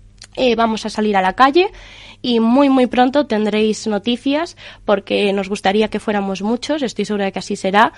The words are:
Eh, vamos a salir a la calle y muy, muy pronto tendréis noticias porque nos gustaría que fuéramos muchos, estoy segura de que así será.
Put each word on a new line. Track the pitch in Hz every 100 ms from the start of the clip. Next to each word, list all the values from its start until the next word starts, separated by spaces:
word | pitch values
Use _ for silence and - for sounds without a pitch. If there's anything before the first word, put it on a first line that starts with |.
| - - - -
Eh, | 254 226
vamos | 226 220
a | 220
salir | - 214 196
a |
la | 185
calle | 190 269 311 392 - - - - -
y | 254 226
muy, | 226 254 285
muy | 262 247
pronto | 247 254 285 285
tendréis | 214 214 214 220 208 226
noticias | 208 240 240 269 294 339 - - -
porque | - 196 - 202 202
nos | 202 190
gustaría | 202 190 202 214
que | 214
fuéramos | - 208 196 190
muchos, | 202 247 - 302
estoy | 247 - 202
segura | 208 196
de |
que | 190
así | - 202
será. | 190 196 226